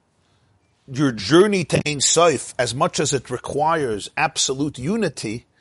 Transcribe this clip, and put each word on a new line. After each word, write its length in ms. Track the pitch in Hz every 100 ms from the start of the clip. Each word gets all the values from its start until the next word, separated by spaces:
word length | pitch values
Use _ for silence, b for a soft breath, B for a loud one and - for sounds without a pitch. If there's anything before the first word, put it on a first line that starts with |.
| _ _ _ _ _ _ _ _ -
your 240 | 131 147
journey 520 | 113 95 160 214 202 151
to 160 | 170 151
Ein 140 | 143
Sof, 520 | - - 170 131 - -
as 160 | 120 120
much 240 | 170 -
as 120 | 151
it 200 | 131 -
requires 800 | 123 - 135 151 165 131 107 - -
absolute 600 | 151 - - 135 147 -
unity, 680 | 127 226 190 - 117 113 - b